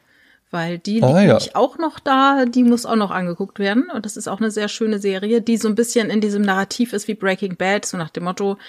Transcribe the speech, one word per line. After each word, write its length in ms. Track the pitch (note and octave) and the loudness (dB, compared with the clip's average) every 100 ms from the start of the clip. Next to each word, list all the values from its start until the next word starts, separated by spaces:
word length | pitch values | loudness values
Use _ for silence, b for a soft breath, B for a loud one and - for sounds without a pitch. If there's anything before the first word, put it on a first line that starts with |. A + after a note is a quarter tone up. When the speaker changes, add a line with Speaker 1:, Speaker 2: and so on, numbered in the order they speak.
| b b b b _ | b b b b _
Speaker 1:
Weil 260 | F3 E3 F3 | -8 -6 -6
die 180 | G3+ A3 | -4 2
liegt 40 | |
Speaker 2:
Ah, 140 | B2+ E3 | 4 6
ja. 60 | G3 | 6
Speaker 1:
nämlich 280 | A2 - - | 4 2 0
auch 220 | B3 - | 0 0
noch 200 | D#4+ - | -6 -4
da, 460 | C#4+ C4 C4+ C#4 | 0 2 4 4
die 180 | B3+ B3 | 2 4
muss 220 | A#3+ A#3 | 4 4
auch 100 | - | 2
noch 160 | A3+ G3 | 0 0
angeguckt 480 | F3 F3+ F3 G3 - | -2 -4 -4 -8 -4
werden. 320 | G3 A3 F4+ | 0 0 -2
Und 140 | C#4 | -6
das 140 | G#3 - | -8 -10
ist 100 | - | -8
auch 100 | F#3+ | -4
eine 120 | A3 | -4
sehr 180 | G#3+ G#3 | -2 -6
schöne 300 | - A3 G#3 | -2 -2 0
Serie, 420 | G3+ F#3+ G#3 A#3 | -2 -2 0 0
die 160 | A#3 A3+ | 2 0
so 100 | A3 | 2
ein 80 | |
bisschen 360 | G#3+ A#3 A#3 G#3 | 0 0 0 0
in 100 | G#3+ | 0
diesem 220 | G#3 G3+ | 0 0
Narrativ 500 | G3+ F#3+ F#3+ - A#3+ | 2 2 0 -2 -2
ist 160 | G#3 - | -2 -6
wie 60 | |
Breaking 420 | G#3 F#3+ F#3 G3 F3 | -4 -2 -2 -4 -4
Bad, 300 | F#3 G3+ - | -2 -2 -4
so 100 | F#3 | -8
nach 140 | D#3+ | -8
dem 140 | - | -6
Motto, 340 | F3 F#3 G3+ G3 | -6 -4 -4 -4